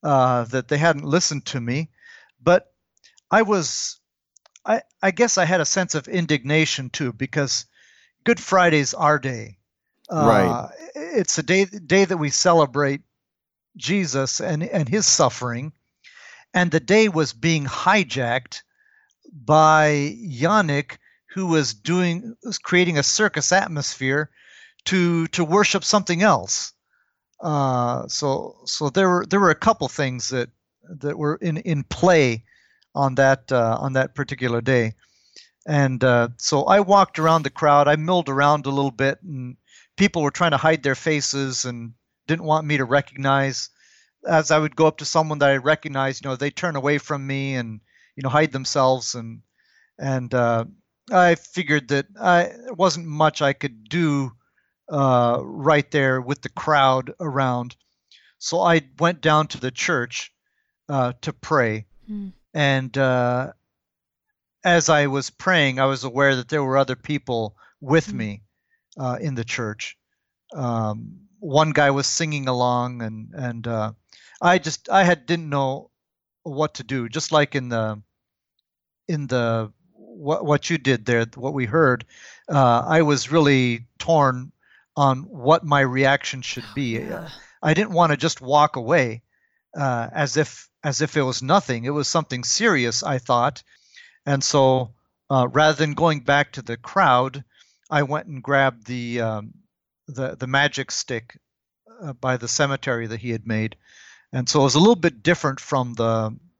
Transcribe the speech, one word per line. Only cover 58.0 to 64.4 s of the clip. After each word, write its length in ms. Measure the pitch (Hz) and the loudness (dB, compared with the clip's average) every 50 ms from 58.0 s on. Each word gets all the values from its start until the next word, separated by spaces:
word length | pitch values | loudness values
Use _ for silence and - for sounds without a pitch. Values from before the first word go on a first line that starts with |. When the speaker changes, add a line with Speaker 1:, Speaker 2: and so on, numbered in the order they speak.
| _ _ _ _ _ _ _ _ | _ _ _ _ _ _ _ _
Speaker 1:
So 220 | - - - 170 | -10 -6 -2 0
I 200 | 185 175 170 165 147 _ _ - | 2 4 2 2 0 _ _ -2
went 220 | 156 170 180 156 | -2 -2 -2 0
down 260 | - 156 151 151 156 151 | 0 2 4 4 2 0
to 120 | - - | -6 -8
the 120 | - 127 | -8 -8
church, 600 | 127 - - - 175 135 120 120 120 - - - _ _ _ _ _ _ _ _ _ _ _ - | -6 -6 -4 -2 -2 -2 -2 -4 -8 -12 -14 -14 _ _ _ _ _ _ _ _ _ _ _ -6
uh, 240 | 143 135 127 123 120 _ | -2 -2 -2 -2 -4 _
to 100 | - 160 147 | -10 -12 -12
pray. 520 | _ - - 160 143 123 113 107 110 107 _ _ - _ | _ -4 0 2 2 2 2 0 -4 -8 _ _ -20 _
Speaker 3:
Hmm. 240 | - 214 208 202 190 185 _ _ _ _ | -14 -12 -12 -12 -12 -16 _ _ _ _
Speaker 1:
And, 440 | 156 147 139 139 135 131 127 - 139 | 0 0 2 2 0 -2 -4 -2 0
uh, 560 | 135 131 127 123 123 120 123 123 131 151 - _ _ _ _ _ _ _ _ _ _ _ _ _ _ _ _ _ | 0 2 2 2 0 0 0 -2 -4 -6 -12 _ _ _ _ _ _ _ _ _ _ _ _ _ _ _ _ _